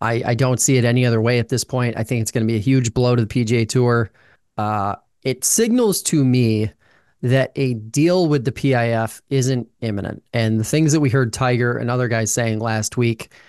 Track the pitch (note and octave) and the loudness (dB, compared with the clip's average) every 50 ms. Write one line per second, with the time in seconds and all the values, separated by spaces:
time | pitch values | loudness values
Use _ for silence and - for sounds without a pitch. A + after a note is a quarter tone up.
0 | - A2+ A#2 A#2 - - B2 A2+ C3+ B2+ B2+ A#2 - - C3+ B2 A#2 A#2+ A#2+ C3 | -4 -2 -2 -2 -2 -2 0 0 2 0 0 0 2 2 2 2 2 2 2 2
1 | B2 A#2+ A#2 A2 A2 A#2 B2 A#2+ A#2 - C3 A2+ - - - B2+ B2 A#2+ - - | 2 2 2 2 2 2 2 0 0 -2 -2 -4 -4 -4 -4 -2 -2 -2 -2 -4
2 | A2+ - B2+ A#2 A2 - - A#2 A2 A2 A#2 G#2+ F#2+ C3+ C3+ C3 B2 A2+ - B2+ | -4 -4 -4 -4 -4 -2 -2 -2 0 0 0 0 0 2 2 2 2 0 0 0
3 | B2 B2 B2 A#2+ A2+ G2+ - B2 A#2+ A2 B2 A#2 A2+ - - B2+ B2 A#2+ A#2+ A#2 | 2 2 2 2 0 0 0 -2 0 0 0 0 0 0 0 0 2 2 2 2
4 | A2 - - _ _ _ _ _ _ _ _ - G#2+ G#2+ G#2+ G#2 G2 G2+ F#2+ - | 0 -2 -6 _ _ _ _ _ _ _ _ -6 -4 -4 -2 -2 -4 -4 -6 -8
5 | _ _ _ _ _ C3 B2+ B2+ - - - F#3 A3+ A#3 A#3 B3+ A#3+ G#3 F3+ - | _ _ _ _ _ -6 -6 -4 -2 0 0 2 2 2 2 2 2 2 0 -2
6 | - - - D3+ C3+ B2+ B2 B2+ A#2+ A2+ A2 G#2+ A2 A2 - _ _ _ _ _ | -2 -2 0 2 2 4 4 4 4 2 2 0 0 -2 -6 _ _ _ _ _
7 | _ _ _ _ - B2 B2+ C3+ B2+ - - C#3+ C#3 C3 A#2+ A2 G#2+ A2+ - C#3+ | _ _ _ _ -2 0 2 2 0 0 -2 -4 -2 -2 -2 -4 -8 -6 -2 0
8 | D3+ F3 F3 F#3 F3 D#3 D3 C#3+ A2+ C#3 A#2 - - C#3 B2+ A#2+ A#2 A#2 A#2 A2+ | 2 2 2 2 2 2 0 0 0 -4 -4 -2 0 0 2 2 2 0 0 -2
9 | A2+ A2 - - - _ C#3 C3+ B2 C3 C3+ B2 A2+ - _ _ B2 A2+ G#2 G2+ | -2 -4 -6 -12 -10 _ -2 0 0 0 -2 -4 -6 -8 _ _ -6 -6 -4 -4
10 | F2+ - - - - _ - A#2+ A2+ A2 A2 A2 A2 - - D#3 D#3+ D3+ D3 D#3+ | -6 -6 -10 -12 -14 _ -4 -2 0 0 0 0 0 0 0 0 2 2 2 2
11 | D3 C3 G#2 C3+ B2+ A2+ - - C3 B2+ B2 A#2 B2 A#2+ B2 A2+ A#2+ A#2+ B2 B2+ | 2 2 2 2 0 0 -2 -2 0 0 0 2 0 0 -2 -2 -2 -2 -2 -2
12 | B2+ A2+ A#2 A2+ A2 G#2 - B2+ A#2+ A2+ A2 G#2+ A2+ A2+ A2 A2 G#2 - - B2+ | -2 0 0 -2 -2 -2 -2 -2 -2 -2 -2 -2 -2 -2 -2 -4 -4 -4 -2 0
13 | A#2+ A#2 A2+ - - - - - - | 0 0 0 -4 -8 -14 -20 -20 -20